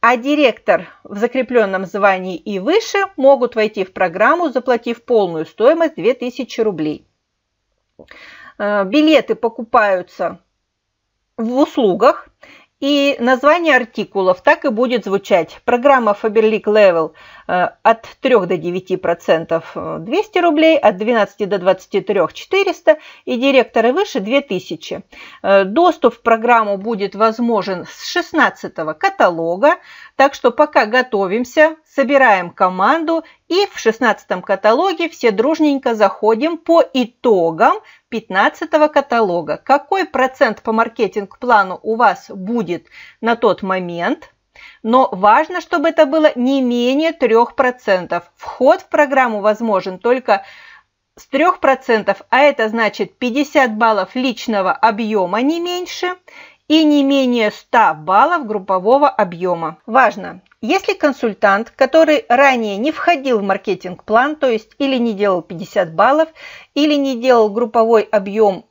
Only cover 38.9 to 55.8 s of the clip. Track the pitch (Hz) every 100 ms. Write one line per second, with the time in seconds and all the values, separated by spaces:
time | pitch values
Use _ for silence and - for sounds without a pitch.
38.9 | 302 - 233 214 175 151 - - 277 -
39.9 | 381 359 254 254 254 247 214 - 220 233
40.9 | - 208 214 202 _ 247 226 190 185 -
41.9 | 226 233 180 - 196 185 240 170 170 _
42.9 | - - _ 220 233 240 175 190 185 175
43.9 | 170 175 311 - _ _ _ - _ 220
44.9 | 247 262 180 202 233 320 359 - 349 311
45.9 | 330 302 320 302 247 247 277 254 240 240
46.9 | 269 320 320 247 220 240 - 262 247 -
47.9 | 190 175 175 - _ - - 254 359 -
48.9 | 320 294 269 254 214 202 214 233 196 185
49.9 | 185 240 254 247 196 - - - - _
50.9 | _ _ _ - 269 330 349 294 254 -
51.9 | 226 202 196 - 254 285 277 220 226 220
52.9 | 208 190 _ 247 233 285 302 254 214 226
53.9 | 214 185 254 262 233 - 214 190 - 226
54.9 | 214 220 214 180 202 262 339 349 359